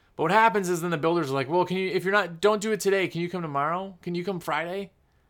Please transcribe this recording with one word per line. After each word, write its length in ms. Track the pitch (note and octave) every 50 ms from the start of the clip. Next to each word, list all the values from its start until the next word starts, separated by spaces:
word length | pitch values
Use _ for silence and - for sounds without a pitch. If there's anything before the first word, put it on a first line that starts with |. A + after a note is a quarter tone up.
| _ _ _
But 80 | - D3
what 80 | D#3+
happens 380 | F#3 A3 A3 A3+ F#3 G#3 F#3+ F3
is 120 | F3+ E3+
then 100 | E3 F3
the 60 | E3+
builders 340 | D3+ C#3 E3 E3+ F3 D#3+ C3
are 20 | C3+
like, 160 | C3+ C#3 C#3
"Well, 160 | E3 F3+ F3
can 120 | F3 F3+
you, 120 | F#3+ F#3+ F#3+
if 140 | D3+ F#3 -
you're 100 | F#3+ G3
not, 260 | G#3 F#3+ E3+ E3+ E3
don't 220 | - G#3 G#3+ G#3+
do 100 | F#3+ A3
it 80 | G#3+ G3
today. 280 | - G3 G3 G3 F#3
Can 140 | - - E3
you 80 | E3+ F3
come 120 | F3 F#3
tomorrow? 560 | E3+ D#3 C#3 C#3 C#3+ D3+ E3+ F3+ G3 G3 F#3+ -
Can 120 | - F3 F3
you 100 | F3 F3
come 160 | G3 F#3+ E3+
Friday?" 520 | - - D3+ D3+ E3 E3+ F3+ G3 G3 F#3+ _ _ _ _ _ _ _